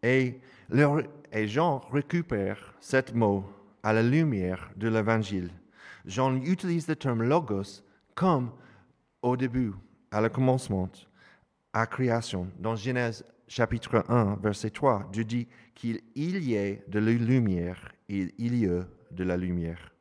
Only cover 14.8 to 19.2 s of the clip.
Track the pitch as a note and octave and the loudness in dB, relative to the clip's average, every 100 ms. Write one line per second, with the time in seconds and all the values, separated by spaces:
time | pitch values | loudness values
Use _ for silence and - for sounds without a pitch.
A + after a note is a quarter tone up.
14.8 | C#3 G#2+ D#2+ G2+ A2 A#2+ A#2 - - _ | 2 2 -2 -6 -2 -4 -6 -14 -20 _
15.8 | A#2 A2 - - D#3 F#3+ D3 G#2+ G2+ G2+ | -6 -6 -8 -6 -4 -4 -2 0 0 -4
16.8 | - G#2 A2 A#2 A#2 C3 A2+ F2+ F2 F2+ | -4 0 2 2 4 4 4 0 -2 -6
17.8 | - - _ G2+ F#2 - A#2 A#2+ G2+ F2 | -14 -20 _ -4 -4 -4 -2 2 2 0
18.8 | F2+ - _ F2 | -4 -12 _ -6